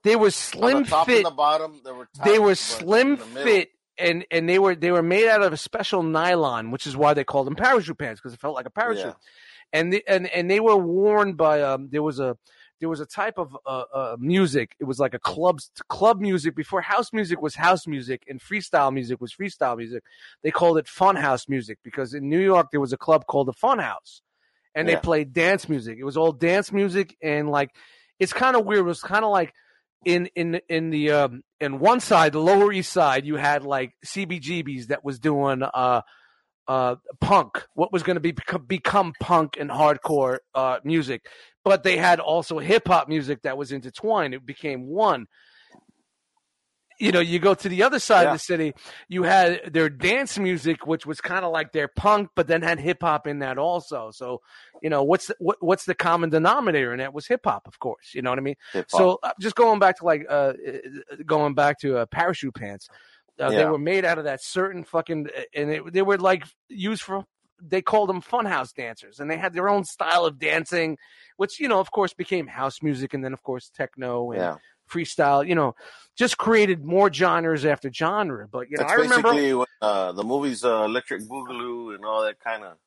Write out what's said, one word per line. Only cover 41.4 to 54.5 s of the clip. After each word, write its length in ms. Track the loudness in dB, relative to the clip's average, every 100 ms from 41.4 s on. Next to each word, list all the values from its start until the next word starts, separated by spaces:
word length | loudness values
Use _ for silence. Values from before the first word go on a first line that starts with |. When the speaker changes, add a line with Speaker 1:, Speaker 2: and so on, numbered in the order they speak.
| -20 _
Speaker 1:
But 200 | 2 4
they 140 | 4 2
had 220 | 4 4
also 380 | 2 -2 -2 -6
hip 300 | 2 2 4
hop 200 | 2 2
music 360 | -4 -2 -4
that 120 | -4 -6
was 140 | -8
intertwined. 640 | -10 -12 -8 -2 0 0
It 100 | -6 -14
became 420 | -10 -8 -8 -6
one. 400 | 0 2 0 -6 _ _ _ _ -20 _ _ _ _ _ _ _ _ _ _ _ _
You 120 | 2
know, 80 | 2
you 200 | 2 2
go 160 | 2 2
to 120 | -2
the 140 | 2
other 160 | 2 2
side 260 | 4 6
Speaker 2:
Yeah. 40 | 6
Speaker 1:
of 60 | 2
the 40 |
city, 340 | -2 -2 -2 -6 -20 -20 -8
you 160 | -2
had 500 | 4 6 6 2 -2
their 160 | 0 0
dance 480 | 0 0 0 -2 -2
music, 480 | -2 -2 -2 -4 -4
which 180 | -4
was 160 | -4 -10
kinda 280 | -6 -4 -2
like 220 | -4 -2
their 160 | -4 -4
punk, 420 | 0 2 2 2 -2
but 100 | 0
then 160 | 2
had 180 | 0 -2
hip 220 | -2 -2
hop 240 | 0 0 -2
in 140 | -6
that 180 | -6 -2
also. 540 | -2 -2 -6 -10 -10
So, 300 | -12 -10 -10 _